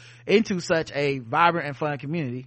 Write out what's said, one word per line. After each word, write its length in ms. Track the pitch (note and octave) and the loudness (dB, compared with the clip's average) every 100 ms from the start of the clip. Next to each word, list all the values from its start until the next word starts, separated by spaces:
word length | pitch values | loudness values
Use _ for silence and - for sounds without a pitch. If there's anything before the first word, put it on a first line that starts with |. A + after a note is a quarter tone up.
| - - - | -20 -10 2
into 340 | G3 - F#3 | 4 4 -2
such 300 | - E3 D3+ | 0 -2 -2
a 280 | C#3+ C#3+ C3+ | -2 -2 -2
vibrant 480 | A2+ D3 E3+ E3+ D3 | -2 4 4 4 -2
and 80 | C3+ | -4
fun 200 | D3+ D3 | -4 -4
community. 480 | C#3+ E3+ C3+ B2 | -6 -4 -4 -6